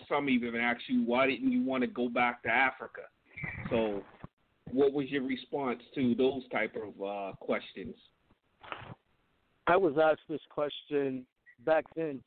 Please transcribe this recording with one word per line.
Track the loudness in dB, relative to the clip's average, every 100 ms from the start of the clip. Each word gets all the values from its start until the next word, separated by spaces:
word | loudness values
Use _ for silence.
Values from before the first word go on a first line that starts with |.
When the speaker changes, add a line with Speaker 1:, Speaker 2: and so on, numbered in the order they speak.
| -2
Speaker 1:
some | -2 2
even | 2 0 -2
asked | -2 -2 0
you, | 0
"Why | 2 4 2
didn't | 2 0
you | 0
wanna | 0 0 -2
go | -2 -2
back | 2 0 0
to | 0
Africa?" | 2 2 0 -10 -14 -16 _ _ -12 -10 -8 -2
So | 0 0 -2 -8 -16 -20 _ _ _ -4
what | 2 4
was | 4 -2
your | -2
response | -2 -4 -6 -4 -2 -4 -6 -2
to | 2 4
those | 2 2 -4
type | -4 -4 -4
of, | -10 -8
uh, | -6 -6 -8 -8
questions? | -4 -4 -4 -12 -12 -14 _ _ _ _ _ _ -14 -14 -14 -18 _ _ _ _ _ _ 4
Speaker 2:
I | 4
was | 6 6
asked | 4 4 -2
this | -10 -8
question | -4 -4 -6 -4 0 0 -2 -10 _ _ -8 0
back | 2 0
then, | -4 -6 -6